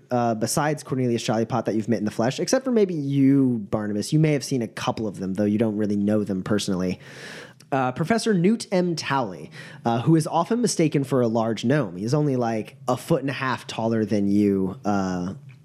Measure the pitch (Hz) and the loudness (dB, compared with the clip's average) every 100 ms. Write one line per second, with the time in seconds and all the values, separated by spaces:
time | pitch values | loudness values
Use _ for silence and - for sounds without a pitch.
0 | - 123 120 110 113 - 151 147 - 131 | -2 0 0 0 -2 0 0 -2 -4 -2
1 | 123 117 - 113 113 120 113 107 107 107 | 0 0 0 0 0 -2 0 -2 0 0
2 | 104 - 117 - 170 269 262 233 196 165 | 0 0 -2 0 0 0 2 2 2 0
3 | 139 139 135 139 131 117 98 110 104 104 | -2 4 4 6 4 0 -2 -4 -2 -4
4 | 101 151 156 147 - 135 110 - - 120 | 0 2 4 2 -2 -4 -4 -4 -4 -2
5 | 110 87 95 95 104 104 113 104 104 104 | -6 -4 -6 0 2 2 2 0 0 0
6 | 101 107 101 95 - 104 - 92 92 92 | 2 2 0 -4 0 -2 0 -2 -2 -4
7 | - - - - - - - 135 127 127 | -10 -18 -16 -16 -18 -20 -4 -2 -2 -2
8 | 160 226 226 190 180 233 - 185 180 165 | -2 0 2 2 4 2 0 0 0 -2
9 | - 139 113 85 - - - - 120 117 | -2 -2 -2 -6 -14 -16 -18 -6 0 2
10 | 117 165 151 151 170 233 226 - 160 151 | 4 4 4 -2 0 0 0 2 2 2
11 | 135 131 117 117 113 110 117 147 104 90 | 2 2 2 2 0 0 2 2 0 -4
12 | 110 147 151 127 117 113 104 - 123 123 | -2 0 2 0 0 -2 -6 -8 -2 -2
13 | - 165 135 135 131 117 - - 113 113 | 0 0 0 -4 -4 -4 -6 -4 0 0
14 | 104 107 101 101 104 98 95 92 101 101 | 0 0 2 4 4 2 0 -4 -2 0
15 | 95 90 90 92 - - | 0 -2 -4 -8 -14 -12